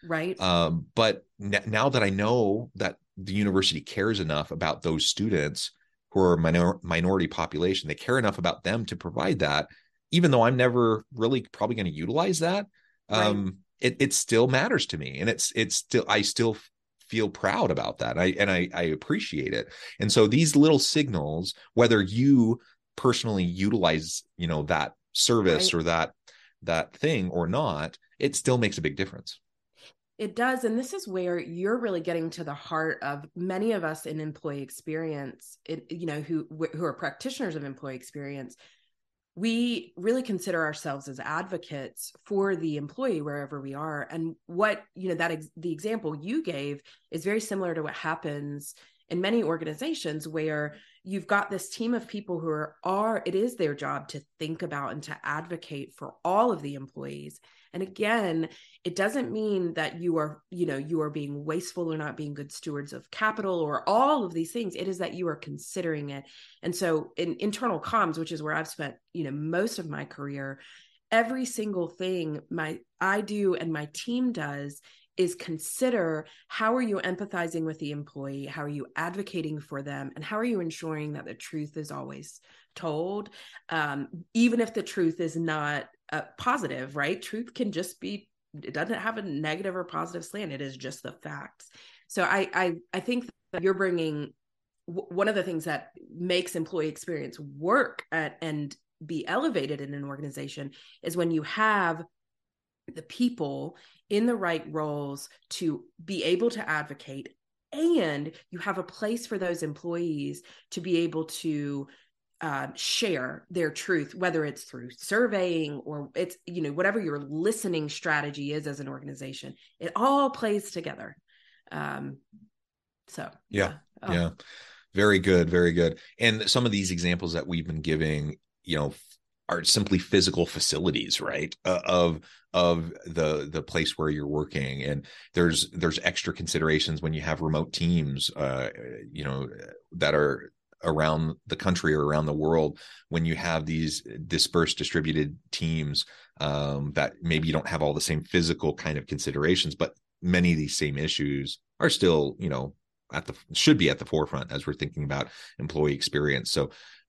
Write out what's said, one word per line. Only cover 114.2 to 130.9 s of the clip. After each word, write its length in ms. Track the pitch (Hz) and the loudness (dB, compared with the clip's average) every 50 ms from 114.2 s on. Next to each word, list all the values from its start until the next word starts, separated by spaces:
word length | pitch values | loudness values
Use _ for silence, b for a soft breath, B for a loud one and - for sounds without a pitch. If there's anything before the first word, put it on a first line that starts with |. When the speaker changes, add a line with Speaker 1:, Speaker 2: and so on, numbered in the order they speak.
| 180 160 160 160 151 | -2 0 0 0 -2
Speaker 1:
it's 200 | 143 - - - | -2 -4 -10 -16
through 240 | - 139 123 120 127 | -16 -14 -14 -14 -14
surveying 840 | - - - - 196 226 247 214 202 190 180 180 170 160 156 147 147 131 - | -16 -12 -6 -2 2 2 2 4 2 2 0 2 0 0 -2 -2 -4 -8 -8
or 240 | - 151 147 139 - - | -8 -8 -8 -8 -6 -4
it's, 220 | - 185 175 - _ - | -4 -4 -4 -6 _ -14
you 160 | 170 175 180 | -8 -4 -4
know, 120 | 156 143 143 | -2 -2 0
whatever 260 | 170 185 202 208 226 | 2 0 2 2 0
your 180 | 190 156 147 | -2 -2 -4
listening 680 | 143 143 135 151 156 180 214 220 220 - 190 170 156 151 | -4 -6 -6 -4 0 0 0 0 0 -2 -2 -2 -2 -2
strategy 640 | 147 - - - 165 151 147 147 147 143 143 139 143 | -4 -6 -6 -2 0 0 0 0 -4 -6 -6 -6 -4
is 160 | 151 156 147 | -4 -4 -4
as 140 | 147 139 147 | -6 -8 -8
an 80 | 135 139 | -8 -10
organization, 640 | 135 135 143 143 135 131 135 135 139 - 139 135 - b b b b b | -10 -10 -12 -14 -12 -12 -12 -12 -12 -12 -14 -14 -16 b b b b b
it 140 | 165 170 - | -10 -4 -2
all 340 | 208 240 269 277 285 277 262 | 2 2 4 4 4 4 2
plays 400 | 269 - 233 214 208 202 202 - | 0 -2 -2 0 0 0 -2 -6
together. 440 | - 175 160 151 - - - - - _ _ b b b b b b b b - | -10 -8 -8 -8 -10 -10 -14 -16 -16 _ _ b b b b b b b b -12
Um, 460 | - - 73 71 69 69 69 69 - - _ _ - - - _ _ _ _ _ _ _ _ _ _ _ _ | -8 -6 -6 -6 -6 -8 -8 -10 -12 -14 _ _ -20 -20 -20 _ _ _ _ _ _ _ _ _ _ _ _
so, 220 | - - - - - - _ _ - | -16 -12 -12 -12 -12 -14 _ _ -4
Speaker 2:
Yeah. 180 | 101 101 92 - | 0 0 0 0
Speaker 1:
yeah. 60 | - - _ _ _ - | -2 -8 _ _ _ -10
Oh. 100 | - 95 87 | -4 0 0
Speaker 2:
Yeah. 160 | 87 85 80 - B B B B B B B B B B B - | 2 2 0 -4 B B B B B B B B B B B 2
Very 260 | 92 104 104 101 95 | 6 6 8 8 6
good. 300 | 87 98 92 87 82 85 | 8 8 8 8 8 6
Very 220 | 90 87 87 85 | 6 6 6 6
good. 280 | 82 87 85 80 - B B B B B | 6 6 4 4 2 B B B B B
And 300 | 117 117 110 110 104 - | 4 4 4 4 2 2
some 160 | - 127 123 | 2 4 4
of 80 | 117 101 | 4 2
these 180 | 101 95 90 | 2 0 0
examples 400 | 90 85 87 87 87 87 90 85 | -2 0 2 2 2 2 0 -2
that 160 | 82 82 69 | -2 -2 -2
we've 180 | 87 85 82 76 | -2 -2 -2 -2
been 140 | 80 80 78 | -4 -6 -4
giving, 540 | 76 80 78 76 78 78 76 73 73 76 - _ _ _ _ _ - | 0 0 2 2 2 2 0 0 -2 -4 -8 _ _ _ _ _ -6
you 120 | 87 78 | -2 0
know, 120 | 76 73 | 0 0
f-, 300 | 69 - - - - - _ _ _ _ _ - | -2 -4 -8 -20 -20 -20 _ _ _ _ _ -4
are 160 | - 87 87 82 | -4 -4 0 2
simply 340 | - - 117 98 101 95 | 4 4 4 4 4 2
physical 480 | 90 - - 107 95 87 92 - 87 85 | 2 4 6 6 6 6 6 4 2 2
facilities, 760 | - - 78 - - 73 78 87 85 | 2 2 -2 0 0 0 2 2 2